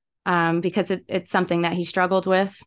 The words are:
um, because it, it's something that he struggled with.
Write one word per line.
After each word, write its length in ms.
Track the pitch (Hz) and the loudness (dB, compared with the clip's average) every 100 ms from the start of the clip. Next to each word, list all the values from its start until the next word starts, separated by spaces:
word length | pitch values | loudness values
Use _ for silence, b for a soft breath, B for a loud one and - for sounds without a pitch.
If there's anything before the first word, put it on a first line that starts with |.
| _ _ 185 | _ _ -2
um, 340 | 175 165 170 | 2 2 0
because 320 | 175 214 170 | 0 -2 -2
it, 140 | 185 - | -4 -4
it's 240 | 185 180 | -6 -2
something 300 | 190 185 170 | -2 0 0
that 100 | 170 | 0
he 140 | 175 170 | -2 -2
struggled 420 | 185 180 190 190 | 0 2 2 2
with. 340 | 185 196 - | 2 0 -4